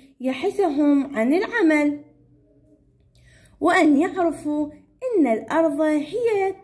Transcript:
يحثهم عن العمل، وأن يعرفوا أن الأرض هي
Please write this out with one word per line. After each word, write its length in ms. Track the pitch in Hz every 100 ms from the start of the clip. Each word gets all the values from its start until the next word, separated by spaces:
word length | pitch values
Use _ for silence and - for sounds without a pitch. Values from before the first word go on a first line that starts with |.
| - _
يحثهم 960 | 254 262 359 392 359 277 294 277 262 214
عن 180 | 233
العمل، 720 | 330 440 466 330 302 294 294 - _ _ _ _ _ _ _ _ _ _ _ _ - _ _
وأن 380 | 320 370 311 277
يعرفوا 720 | 349 381 339 - 294 302 294 - _ _
أن 240 | 508 427 262
الأرض 540 | 220 - 302 330 285
هي 760 | 311 302 294 403 466 403 392 381